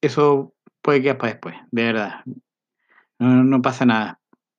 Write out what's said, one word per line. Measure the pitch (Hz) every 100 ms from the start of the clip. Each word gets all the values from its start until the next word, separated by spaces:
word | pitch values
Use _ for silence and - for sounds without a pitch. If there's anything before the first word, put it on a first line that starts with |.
eso | 147 151 147 139 139 _ _ _
puede | - 143
quedar | 135 127
para | 120
después, | 110 - - -
de | 117
verdad. | 117 113 101 - - - _ _ _ _ _ _ _ -
No, | 123 127
no | 131 131
pasa | 127 127 127
nada. | 110 104 - _ _ _